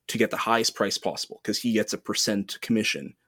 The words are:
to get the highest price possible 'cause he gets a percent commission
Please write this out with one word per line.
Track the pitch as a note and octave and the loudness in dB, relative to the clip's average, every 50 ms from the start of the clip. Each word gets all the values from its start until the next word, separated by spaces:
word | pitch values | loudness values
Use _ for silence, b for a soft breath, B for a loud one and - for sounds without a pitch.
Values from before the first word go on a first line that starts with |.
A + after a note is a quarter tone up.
| _ - | _ -4
to | - A2+ | 0 2
get | A2+ - | 2 2
the | - - | 2 0
highest | - A2 A#2 A2+ A2 - - | 0 2 2 2 2 2 0
price | - G#2+ F#2+ - - | 0 0 0 0 -2
possible | - F#2+ D2 - - - - - - | -2 -4 -4 -4 -6 -8 -10 -6 -4
'cause | - G#2+ - | -4 -2 -2
he | - A#2+ A2 | 0 2 2
gets | G#2+ G#2 - - | 2 2 0 -2
a | - | -6
percent | - - G#2 - - - G#2 G2+ G2 - - - | -4 -4 -2 0 0 2 2 0 -2 -2 -6 -6
commission | - - A2+ A2 G2+ - - C#2+ C#2 C2 - _ _ | -2 0 2 2 2 0 -2 -4 -6 -12 -14 _ _